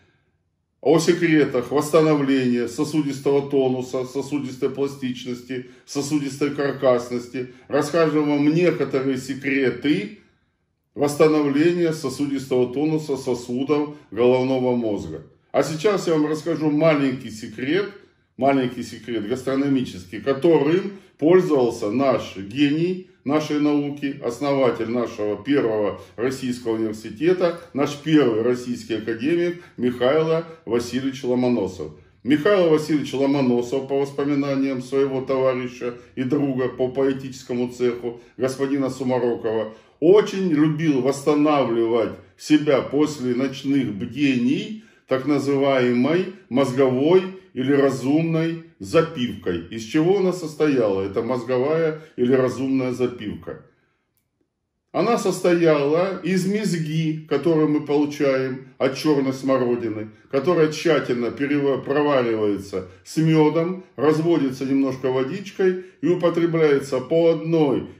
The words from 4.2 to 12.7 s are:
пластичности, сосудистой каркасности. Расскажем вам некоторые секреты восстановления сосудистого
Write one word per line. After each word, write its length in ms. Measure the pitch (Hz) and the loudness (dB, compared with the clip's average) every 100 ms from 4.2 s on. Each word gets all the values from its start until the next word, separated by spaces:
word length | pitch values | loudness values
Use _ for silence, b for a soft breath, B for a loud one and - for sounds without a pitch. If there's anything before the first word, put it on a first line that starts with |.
| 135 143 127 123 131 | -6 -6 -6 -4 -4
пластичности, 1000 | 123 139 135 127 120 123 120 - 127 127 B - | -2 -4 -4 -8 -8 -10 -10 -10 -10 -12 B -10
сосудистой 640 | 143 139 147 139 135 147 | -8 -2 -2 -4 -4 -4
каркасности. 960 | 143 139 127 135 123 - 120 - 131 123 B - | -2 -4 0 2 2 0 -8 -8 -10 -10 B -4
Расскажем 600 | 139 147 170 160 151 147 | -2 0 2 2 2 2
вам 260 | 147 147 | 2 2
некоторые 640 | 165 180 131 131 135 135 127 | 4 2 2 -2 -2 0 -2
секреты 1040 | 127 131 135 135 127 113 143 180 208 - _ _ _ _ _ _ _ | -4 -8 -4 0 0 0 0 0 -2 -12 _ _ _ _ _ _ _
восстановления 1000 | - 143 143 156 151 143 139 170 175 170 | -4 -2 4 4 4 2 2 2 2 0
сосудистого 800 | 156 - - 143 139 131 127 123 | -2 -6 -4 -4 -4 -2 0 0